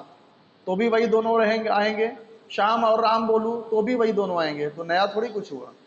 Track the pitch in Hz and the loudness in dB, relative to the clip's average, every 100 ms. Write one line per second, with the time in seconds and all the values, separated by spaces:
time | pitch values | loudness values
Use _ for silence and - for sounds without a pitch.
0 | - - - _ _ _ - 185 233 226 | -12 -20 -20 _ _ _ -4 0 2 2
1 | 226 220 226 226 214 226 220 202 214 214 | 2 2 2 2 2 0 0 0 0 0
2 | 226 - - - - - 202 233 226 220 | -2 -4 -18 -20 -10 -2 0 2 2 2
3 | 220 226 226 220 220 233 220 220 214 247 | 2 2 2 0 0 -4 -2 -2 0 2
4 | 220 202 190 175 156 147 147 151 165 175 | 0 0 0 0 -2 -2 -6 -6 -2 0
5 | 202 208 233 208 - 135 123 - | 0 -2 -4 -6 -10 -12 -14 -20